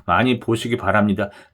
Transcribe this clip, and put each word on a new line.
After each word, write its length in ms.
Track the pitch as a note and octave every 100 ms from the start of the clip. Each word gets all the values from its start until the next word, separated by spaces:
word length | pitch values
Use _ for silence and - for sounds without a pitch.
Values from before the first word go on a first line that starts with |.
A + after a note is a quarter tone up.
많이 340 | - F2+ B2+ B2
보시기 380 | - A2+ A#2+ A#2
바랍니다. 540 | F#2+ G#2 G#2 G2 G2+ - -